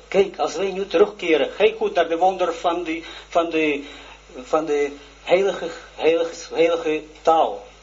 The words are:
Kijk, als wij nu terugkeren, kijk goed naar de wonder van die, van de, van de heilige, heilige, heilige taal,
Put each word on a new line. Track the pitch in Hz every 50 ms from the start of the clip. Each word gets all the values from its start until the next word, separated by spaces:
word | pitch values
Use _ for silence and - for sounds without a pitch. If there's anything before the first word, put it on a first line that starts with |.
| - -
Kijk, | - 185 196 - - -
als | 143 151 -
wij | 156 190 196
nu | 185 190 196
terugkeren, | 190 - 165 208 208 - - 185 170 160 147 135 - -
kijk | - 196 220 220
goed | - 226 202 -
naar | 175 170 -
de | 165
wonder | 165 180 190 190 180 180 170 -
van | - - - 170 175 175
die, | 160 160 165 - - - - - -
van | - 175 170 165
de, | 160 160 156 151 143 143 - - - - - - - - - - - 131 123
van | - - 156 156
de | - 147 143 147 139 143 - - - - - -
heilige, | - 165 185 196 196 170 - 175 165 - - - - -
heilige, | - 117 156 165 165 165 - - - - - 160
heilige | 156 165 170 170 160 - 160 156 151 151 - - - -
taal, | - 160 160 143 113 101 101 - - - -